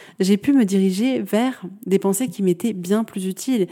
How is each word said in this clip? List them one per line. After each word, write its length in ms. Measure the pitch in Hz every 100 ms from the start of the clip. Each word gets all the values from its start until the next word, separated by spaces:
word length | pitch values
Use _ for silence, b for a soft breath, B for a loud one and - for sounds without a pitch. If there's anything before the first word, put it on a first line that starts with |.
| B -
j'ai 180 | 185 202
pu 140 | 254
me 120 | 277 208
diriger 540 | 196 190 185 240 254
vers 420 | 202 208 254 247 180 196 -
des 140 | 190
pensées 280 | 196 196 262
qui 120 | -
m'étaient 320 | 190 175 233
bien 300 | 190 175 214
plus 240 | 220 - 185
utiles. 400 | 190 - 254 175